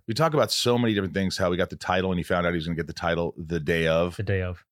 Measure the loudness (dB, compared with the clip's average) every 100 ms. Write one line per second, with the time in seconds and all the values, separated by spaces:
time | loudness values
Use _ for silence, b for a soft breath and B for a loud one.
0 | -6 0 2 2 2 2 2 2 2 0
1 | 0 0 -2 0 0 0 -2 -4 0 0
2 | 2 -2 0 0 2 0 -2 -4 -6 -4
3 | 0 0 -2 -4 -6 -4 0 2 2 2
4 | 0 -2 -2 -2 -4 -8 _